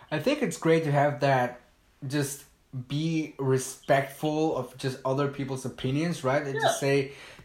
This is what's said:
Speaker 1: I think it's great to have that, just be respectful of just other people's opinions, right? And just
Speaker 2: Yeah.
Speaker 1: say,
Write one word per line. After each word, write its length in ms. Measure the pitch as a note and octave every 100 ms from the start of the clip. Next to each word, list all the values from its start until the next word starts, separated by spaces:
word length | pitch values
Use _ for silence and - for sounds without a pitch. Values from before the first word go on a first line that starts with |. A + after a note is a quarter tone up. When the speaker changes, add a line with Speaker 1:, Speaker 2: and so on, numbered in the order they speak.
| -
Speaker 1:
I 80 | D#3
think 240 | B3+ D4
it's 140 | G3 -
great 260 | D#3+ E3
to 80 | D3
have 300 | C#3 D3 C3
that, 400 | C#3 B2 B2 - _ _ _ - C3+
just 360 | D3 C#3 - - _ _ B2+ A#2+
be 480 | D3 E3 D#3+ D3+ -
respectful 1160 | C3+ C3 - - - C#3 C3+ - D#3 D3+ D#3 C3
of 220 | B2 -
just 220 | C3+ C3 C3
other 220 | C3+ C#3
people's 380 | C#3 C3 C3 C3+
opinions, 580 | - C3 C#3 E3+ E3
right? 180 | B2+ D3
And 120 | C#3+
just 120 | C3+ -
Speaker 2:
Yeah. 60 | - C#3
Speaker 1:
say, 240 | C#3 C3+ - - -